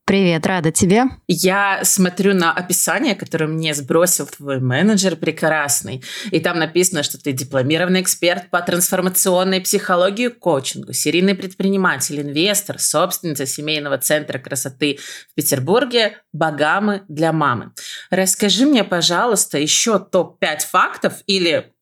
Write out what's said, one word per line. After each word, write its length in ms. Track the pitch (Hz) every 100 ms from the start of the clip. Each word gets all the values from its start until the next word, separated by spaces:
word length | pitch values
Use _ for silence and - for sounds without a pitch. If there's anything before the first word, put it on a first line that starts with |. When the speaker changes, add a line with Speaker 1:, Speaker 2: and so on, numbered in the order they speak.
| -
Speaker 1:
Привет, 420 | 196 185 160 156
рада 240 | 185 160
тебе. 320 | - 180 208 262 - -
Speaker 2:
Я 540 | 180 185 196 202 190
смотрю 500 | 190 - 185 180 196
на 200 | 196 170
описание, 600 | 165 180 240 - 175 285
которое 340 | 196 - 156 156
мне 260 | 160 160
сбросил 520 | 143 131 160 180 - 143
твой 360 | - 143 135
менеджер 560 | 127 127 196 208 190 160
прекрасный, 840 | 165 156 160 156 143 - 101 131 - - 220
и 80 | 165
там 180 | 180 170
написано, 440 | 160 175 180 160
что 180 | 143 -
ты 120 | 151
дипломированный 680 | 131 127 139 131 160 180 185
эксперт 480 | 185 - 175 180 -
по 120 | 175
трансформационной 1000 | 175 175 175 190 185 185 190 180 185 190
психологии 680 | 185 202 185 180 185 202 247
и 20 |
коучингу, 640 | 240 180 143 131 135 135
серийный 420 | 131 151 160 190 185
предприниматель, 840 | 185 - 196 196 180 139 - 147
инвестор, 580 | 147 143 190 202 - 123
собственница 680 | - 151 185 - 170 147 131
семейного 520 | - 147 156 147 139
центра 420 | - 151 - 131
красоты 580 | - 139 139 - 147 - - - -
в 60 | -
Петербурге 840 | - 135 131 220 269 240 214 - _
«Багамы 720 | 151 160 151 151 180 208 196 -
для 240 | 147 165
мамы». 400 | 156 143 117 - - - - -
Расскажи 540 | 185 190 - 208 185 277
мне, 200 | 269 196
пожалуйста, 720 | 175 175 175 240 202 - 151
ещё 420 | 151 - 233 208
топ-пять 640 | - 185 165 - 175 151
фактов 520 | - 180 269 - 202 - -
или 460 | 190 175 143 - _